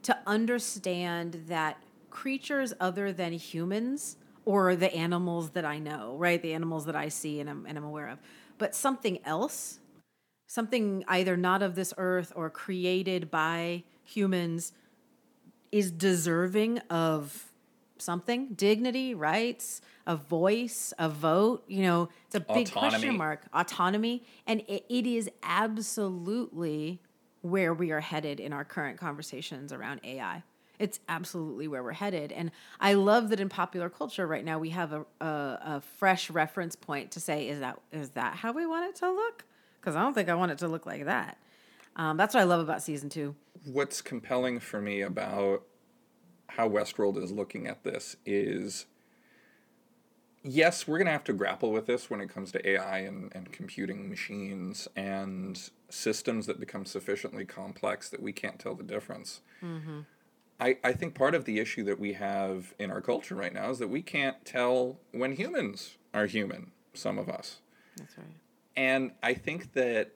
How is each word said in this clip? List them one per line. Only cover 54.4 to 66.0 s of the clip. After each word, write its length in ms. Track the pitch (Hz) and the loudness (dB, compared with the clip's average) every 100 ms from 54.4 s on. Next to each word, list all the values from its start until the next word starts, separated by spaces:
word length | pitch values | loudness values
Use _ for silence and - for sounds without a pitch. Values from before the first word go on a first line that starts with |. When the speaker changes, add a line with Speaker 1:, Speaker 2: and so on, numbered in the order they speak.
| 98 98 90 107 - | -6 -6 -8 -8 -10
Speaker 2:
and 720 | - 98 98 98 95 95 90 - _ _ | -6 -4 -4 -4 -6 -6 -8 -14 _ _
systems 560 | - 113 107 - 113 | -4 -2 -2 -2 -4
that 120 | 95 - | -4 -6
become 280 | - 98 | -6 -10
sufficiently 580 | 95 98 95 98 - - | -8 -8 -4 -4 -4 -10
complex 640 | 95 - 98 - 104 98 - | -10 -10 -12 -4 -4 -4 -8
that 120 | - | -8
we 100 | 107 | -8
can't 280 | - 101 - | -6 -8 -6
tell 160 | 110 | -8
the 80 | - | -8
difference. 580 | - 104 - - - - _ - | -6 -8 -6 -12 -12 -16 _ -14
Speaker 1:
Mm-hmm. 400 | 175 160 156 151 151 _ _ _ _ - | -10 -8 -8 -12 -14 _ _ _ _ -2
Speaker 2:
I, 160 | 127 131 | 0 2
I 80 | 123 | 2
think 240 | 123 - | 0 -4
part 200 | - 135 | 2 4
of 100 | 160 | 4
the 140 | 123 107 | 2 0
issue 240 | - - | 0 -2
that 140 | 101 98 | -2 0
we 120 | 101 | -2
have 600 | 101 101 98 98 95 90 - | -2 -2 0 0 -2 -6 -8
in 140 | 101 | -4
our 80 | 98 | -2
culture 340 | - 120 - | 0 0 -2
right 200 | 185 90 | -6 -4
now 160 | 98 104 | -4 -4
is 100 | 127 | -2
that 80 | 107 | -2
we 140 | 135 | -4
can't 420 | 180 151 135 - | -2 0 0 -2
tell 560 | - 127 123 127 127 135 _ | -4 2 4 4 2 -4 _
when 180 | - 131 135 | -2 -2 0
humans 580 | 240 330 117 101 - - | -2 -2 -2 -6 -14 -18